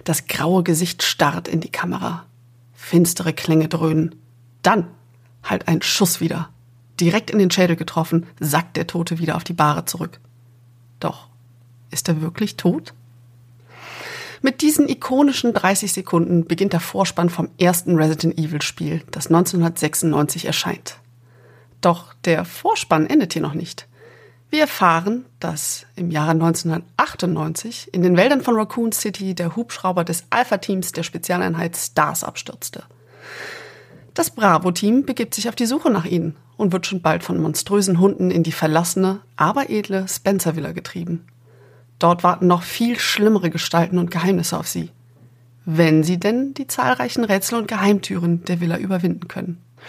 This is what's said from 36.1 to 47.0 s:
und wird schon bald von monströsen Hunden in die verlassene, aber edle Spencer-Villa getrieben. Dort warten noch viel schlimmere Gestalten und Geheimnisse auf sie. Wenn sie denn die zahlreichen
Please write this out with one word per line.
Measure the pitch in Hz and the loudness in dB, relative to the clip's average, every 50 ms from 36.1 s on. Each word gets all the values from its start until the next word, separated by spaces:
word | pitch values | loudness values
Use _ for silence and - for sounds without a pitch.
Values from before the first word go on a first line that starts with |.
| 185 170 165 160 151 - _ _ _ - | 0 0 0 -2 -6 -8 _ _ _ -2
und | 214 185 | 0 0
wird | 175 185 175 | 2 0 -2
schon | - 196 180 | -4 -6 -2
bald | 175 165 160 170 | 0 0 -2 -2
von | - - 180 170 | -2 -4 -2 -2
monströsen | 156 156 151 - - - 196 208 196 190 180 170 | -2 -2 -2 -4 -2 0 2 2 2 4 4 4
Hunden | 185 202 196 - 185 180 | 6 4 4 2 0 2
in | 185 170 | 2 2
die | 160 165 | 2 0
verlassene, | 160 - - 156 156 160 175 170 - 190 190 190 190 208 - _ _ | 0 0 0 2 2 2 2 2 0 0 0 0 0 -4 -8 _ _
aber | - 151 165 220 277 277 - | 0 0 2 2 0 -2 0
edle | 220 214 202 - 190 190 190 | -2 -2 -2 -2 -2 -4 -4
Spencer-Villa | 190 - - - 196 202 190 - 170 156 170 147 151 | -4 -8 -4 -2 0 0 2 0 -2 -2 -2 -4 -6
getrieben. | 160 180 - - - 180 170 175 170 165 - - _ _ _ _ _ _ - - _ _ _ _ _ _ | -8 -10 -12 -12 -10 -10 -6 -6 -6 -6 -8 -12 _ _ _ _ _ _ -20 -20 _ _ _ _ _ _
Dort | - 170 175 170 - | 4 4 4 4 4
warten | 180 180 - 185 175 | 2 2 4 4 4
noch | 175 170 175 | 4 2 0
viel | - - - 226 240 240 - | -4 -4 -2 0 0 0 0
schlimmere | - - - 220 208 214 220 196 180 170 | -2 -2 0 2 4 4 4 4 2 0
Gestalten | 160 160 - - - 170 170 - 185 180 | -2 -4 -4 0 2 2 2 2 2 0
und | 175 170 | 0 -2
Geheimnisse | - 170 165 190 196 175 165 - 170 156 | -2 -2 0 2 2 0 0 -2 -4 -6
auf | 160 | -6
sie. | - - 175 - 170 - _ _ _ _ _ - - _ _ _ _ _ _ _ | -6 -6 -6 -8 -8 -12 _ _ _ _ _ -20 -20 _ _ _ _ _ _ _
Wenn | 180 160 160 170 160 156 156 | -2 2 4 4 6 6 4
sie | 156 165 180 175 | 4 2 0 0
denn | 175 208 226 247 269 277 | 0 0 0 0 -2 -4
die | 269 - 269 | -6 -8 -8
zahlreichen | - - - 247 247 254 247 | -6 -4 0 2 2 2 0